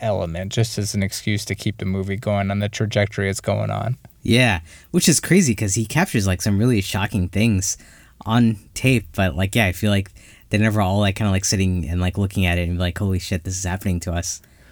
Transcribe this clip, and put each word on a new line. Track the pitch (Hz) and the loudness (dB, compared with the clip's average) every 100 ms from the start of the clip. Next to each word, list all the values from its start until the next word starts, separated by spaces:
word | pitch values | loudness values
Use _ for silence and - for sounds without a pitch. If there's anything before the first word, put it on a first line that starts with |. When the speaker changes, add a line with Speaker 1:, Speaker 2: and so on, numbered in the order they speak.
Speaker 1:
element, | 110 95 85 82 95 | -2 -2 -2 -6 -4
just | 113 113 - | 0 0 -2
as | 104 | -4
an | 104 | -2
excuse | 98 - - 101 - | -2 -4 -2 -4 -4
to | 98 | -4
keep | 110 - | -4 -4
the | 95 | -4
movie | 95 95 98 | -2 -2 -4
going | 107 101 98 | -2 0 0
on | 101 | 0
the | 104 | -2
trajectory | - 104 107 101 - 98 | -2 0 2 0 0 -2
it's | 98 | -2
going | - 104 107 | -2 -2 -2
on. | 104 117 127 - _ | -4 -4 -6 -10 _
Speaker 2:
Yeah, | - 117 123 85 - - - | 2 4 4 0 -4 -20 -4
which | 175 - | 0 2
is | 147 | 2
crazy | - 175 151 104 | 4 4 4 2
'cause | 107 117 | 0 -2
he | 107 | -2
captures, | 156 - 113 98 | 0 0 0 0
like, | 90 | 0
some | - 101 | 0 2
really | 123 113 | 4 2
shocking | - 104 104 104 87 | 0 -4 -2 -2 -2
things | 101 113 95 - - - - - - - | 2 2 2 0 -6 -12 -20 -20 -12 0
on | 117 117 104 - | 4 4 2 -8
tape. | - 131 123 - | -2 2 2 0
But, | - 95 71 | -2 0 0
like, | 95 120 | 0 2
yeah, | 98 | 0
I | |
feel | 87 107 | 0 0
like | 101 92 - - - - | 0 -2 -10 -20 -20 -4
they're | 107 | 0
never | 110 104 | 2 2
all, | 95 101 | 2 2
like, | 101 95 | 2 2
kinda, | 107 | 0
like, | 95 - | 0 0
sitting | 98 95 90 76 | 0 2 0 -2
and, | 90 | 0
like, | 90 101 | 0 0
looking | 98 - 90 | -2 0 0
at | 87 | 2
it | 85 | 0
and | 87 | 0
be | |
like, | 87 - | -2 -2
"Holy | 98 92 | 0 -2
shit, | - 90 98 | -2 -4 -4
this | 92 | -6
is | |
happening | 92 92 101 87 | -4 -4 -2 -2
to | - | -2
us." | 85 - - _ _ - | -4 -4 -8 _ _ -20